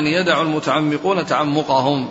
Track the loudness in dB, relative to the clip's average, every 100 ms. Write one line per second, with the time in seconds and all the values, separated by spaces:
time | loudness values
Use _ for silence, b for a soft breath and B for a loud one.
0 | 0 0 0 0 0 -2 0 0 0 0
1 | 0 -2 0 0 0 0 0 2 2 0
2 | -4